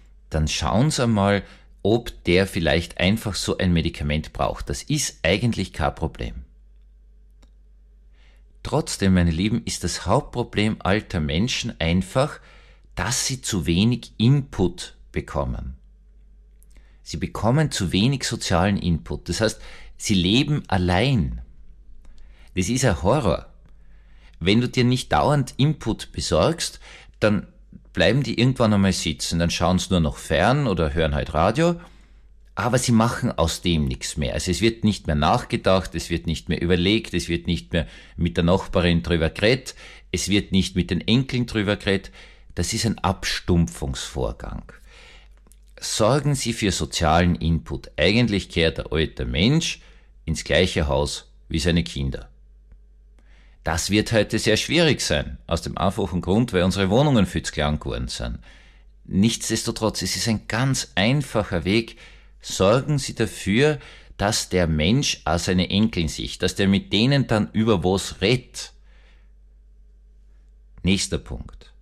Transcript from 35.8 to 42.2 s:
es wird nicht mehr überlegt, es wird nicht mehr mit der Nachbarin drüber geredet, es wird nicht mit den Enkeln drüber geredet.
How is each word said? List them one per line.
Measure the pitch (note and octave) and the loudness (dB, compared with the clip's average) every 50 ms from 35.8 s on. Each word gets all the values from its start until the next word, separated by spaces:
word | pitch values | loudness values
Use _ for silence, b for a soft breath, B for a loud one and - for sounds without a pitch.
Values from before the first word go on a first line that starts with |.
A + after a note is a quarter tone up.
| F2+ - - | 0 -2 -6
es | E2 - - | -8 -4 -4
wird | E2 E2+ - | -4 -4 -2
nicht | F2 D#2 - - - | -4 -6 -4 -4 -4
mehr | E2+ - | -4 -2
überlegt, | - E2+ F2+ E2+ F2 G2 A2 A2+ A2+ - - | 0 2 2 2 4 2 2 2 0 -2 -4
es | F2+ - - | -4 -2 -2
wird | F2 E2+ - | -4 -4 -2
nicht | F2 E2+ E2+ - - | -2 -4 -4 -4 -4
mehr | - E2+ D2+ B B B B B B | -4 -4 -4 B B B B B B
mit | - E2+ F2 - | -4 -2 -2 0
der | F2+ | 2
Nachbarin | E2+ F2 F#2 F#2+ - - - F#2+ E2+ F2 E2+ E2+ E2+ | 2 4 2 2 0 0 0 2 2 2 2 2 0
drüber | D#2+ F2 E2 D#2+ D#2+ | 0 0 0 0 -2
geredet, | - - G#2 A2 C3+ C3 - - B B B B B B B - | 0 0 2 2 2 0 -2 -10 B B B B B B B -8
es | - F#2 - F2 | -6 -4 -2 0
wird | G2+ G#2 F2+ - | 0 0 0 2
nicht | F2+ G2 E2+ - - | 0 0 0 0 -2
mit | F#2 E2+ - | -2 -2 -2
den | F#2+ D#2+ | -4 -4
Enkeln | - - A2 C3+ C3 C3 C3+ B2 A#2+ | 0 0 0 0 0 0 -2 -4 -4
drüber | A#2 - A2 G2+ G2 G#2 | -2 -2 -2 0 0 -2
geredet. | - - G#2 G2 G2 - B B B | 0 0 0 -2 -2 -4 B B B